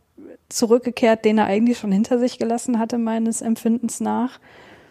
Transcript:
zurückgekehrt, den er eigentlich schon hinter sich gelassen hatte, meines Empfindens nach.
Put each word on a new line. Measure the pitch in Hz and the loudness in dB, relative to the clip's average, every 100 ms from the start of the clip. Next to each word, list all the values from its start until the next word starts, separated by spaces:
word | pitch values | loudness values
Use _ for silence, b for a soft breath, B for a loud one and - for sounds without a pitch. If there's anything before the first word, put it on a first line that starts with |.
| _ - - - _ | _ -20 -20 -20 _
zurückgekehrt, | - 226 240 240 233 226 220 220 | -4 2 2 2 0 2 2 2
den | 220 | 2
er | 208 | 2
eigentlich | 202 233 240 | 2 2 0
schon | 214 | 0
hinter | 190 220 247 | 0 2 0
sich | 247 - | 0 -2
gelassen | 226 233 - 233 | -4 -4 -2 -2
hatte, | 226 240 | -2 -2
meines | 226 226 226 226 | -2 -2 -2 -2
Empfindens | 226 226 233 233 226 - | -2 -2 0 0 -2 -4
nach. | 214 214 247 - B B B B B | -2 -2 -2 -6 B B B B B